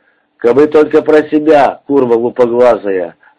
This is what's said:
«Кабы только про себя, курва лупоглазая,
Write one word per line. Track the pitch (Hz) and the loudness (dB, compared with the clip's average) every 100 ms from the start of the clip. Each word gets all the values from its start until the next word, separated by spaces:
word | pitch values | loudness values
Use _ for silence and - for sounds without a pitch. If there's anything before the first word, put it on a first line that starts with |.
| _ _ _ _ | _ _ _ _
«Кабы | 117 123 151 | -2 2 2
только | 151 147 156 | 2 0 0
про | 151 151 147 | 2 0 0
себя, | 151 151 147 120 - - | -2 0 2 0 -4 -4
курва | 139 127 117 | -2 0 -2
лупоглазая, | 120 107 120 120 123 110 101 95 85 - _ | -2 -2 -2 2 2 0 -4 -6 -8 -12 _